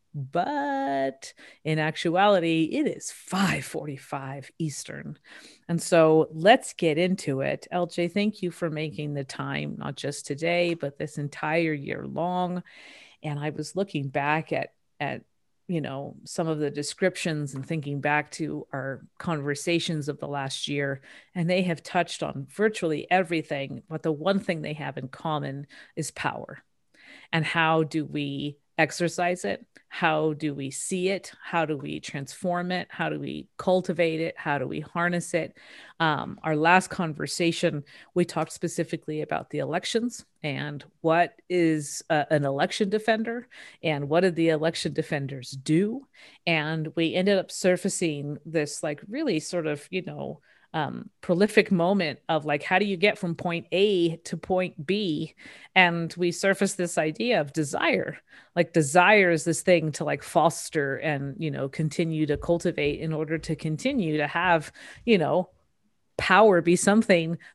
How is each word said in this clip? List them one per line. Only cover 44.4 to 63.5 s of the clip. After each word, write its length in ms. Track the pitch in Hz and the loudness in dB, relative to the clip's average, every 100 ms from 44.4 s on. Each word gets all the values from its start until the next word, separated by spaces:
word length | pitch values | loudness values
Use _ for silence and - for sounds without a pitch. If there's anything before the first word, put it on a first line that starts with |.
| 165 | 2
election 420 | 156 160 - 170 | 4 2 -2 -4
defenders 600 | 139 156 151 135 139 123 | -4 -2 -2 -4 -8 -12
do? 540 | 135 135 156 208 247 - _ - - - | -8 2 2 2 -2 -12 _ -20 -8 -2
And 480 | 165 151 160 160 170 | 0 0 -2 -2 0
we 180 | 165 | 0
ended 240 | 143 190 196 | 2 2 2
up 120 | 185 | 0
surfacing 840 | - 190 180 196 - 175 143 143 147 | 0 2 2 0 -2 -2 -2 -6 -8
this, 380 | 165 160 147 - | -4 -2 -2 -4
like, 180 | 160 147 - | -6 -6 -8
really 320 | 254 311 156 | -6 -2 -2
sort 260 | - 180 156 | -2 -4 -4
of, 220 | 147 - | -4 -6
you 120 | 185 | -8
know, 380 | 170 147 139 - _ _ _ | -8 -8 -10 -12 _ _ _
um, 340 | 160 135 85 - _ | -4 -4 -6 -12 _
prolific 500 | - 175 214 - - | 0 2 4 4 4
moment 460 | 185 170 202 160 - - | 4 4 2 0 -4 -2
of, 160 | 160 | 0
like, 180 | 147 147 | 0 -2
how 160 | - 185 | 2 2
do 60 | |
you 140 | 208 185 | 2 2
get 180 | 202 - | 2 2
from 180 | 175 | -2
point 320 | 165 175 170 - | -4 -4 -4 -2
A 440 | 175 208 185 170 160 | 2 4 4 2 -2
to 200 | - 165 | -8 -8
point 500 | - 185 185 - 143 | -2 0 -2 -4 -4
B? 480 | 202 196 151 160 - - - - | -2 -2 -4 -6 -12 -20 -20 0
And 380 | 185 180 170 165 170 | 6 6 6 -2 0
we 140 | 175 | -2
surfaced 440 | 165 196 190 196 - | 2 2 2 2 0
this 220 | 175 - | -2 0
idea 420 | 156 156 233 208 | 0 0 0 0
of 140 | 143 | 0
desire. 640 | 160 147 - 330 269 - - _ - - | -2 -2 0 0 0 -2 -10 _ -20 -6
Like, 200 | 175 170 | -2 2
desire 560 | 165 143 175 180 214 185 | 2 4 6 8 8 6
is 140 | 165 | 4
this 180 | 170 156 | 2 0
thing 280 | - 175 156 | 4 4 4
to, 120 | - | -4
like, 180 | 147 143 | -4 -4
foster 760 | - 165 160 - - 156 139 131 | 0 4 4 2 -4 -2 -2 -2
and, 380 | 160 143 139 - | -2 -2 -4 -6
you 120 | 156 | -4
know, 200 | 139 139 | -2 -4
continue 560 | - 156 - 165 156 151 | -2 -2 0 0 0 0
to 100 | 147 | 0
cultivate 640 | - 170 180 165 147 143 | 0 0 0 0 0 -2
in 140 | 160 | -4
order 240 | 156 151 160 | -4 -4 -4
to 180 | - | -4